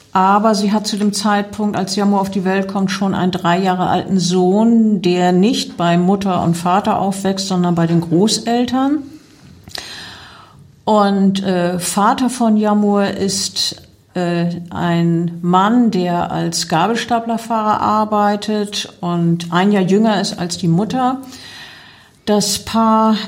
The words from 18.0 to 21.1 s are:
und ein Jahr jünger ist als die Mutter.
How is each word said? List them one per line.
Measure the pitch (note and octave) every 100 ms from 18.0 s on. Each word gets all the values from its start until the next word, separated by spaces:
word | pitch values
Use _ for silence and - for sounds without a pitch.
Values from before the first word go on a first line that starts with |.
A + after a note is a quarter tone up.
| G#3+ G#3+ G#3 G#3 G#3+ G#3+ G#3 G3+ - -
und | F3 F3 E3+ E3+ -
ein | E3+ G3
Jahr | G3+
jünger | F3 G3 A3 G3+
ist | - -
als | E3+ -
die | E3+
Mutter. | E3 G#3+ B3+ B3+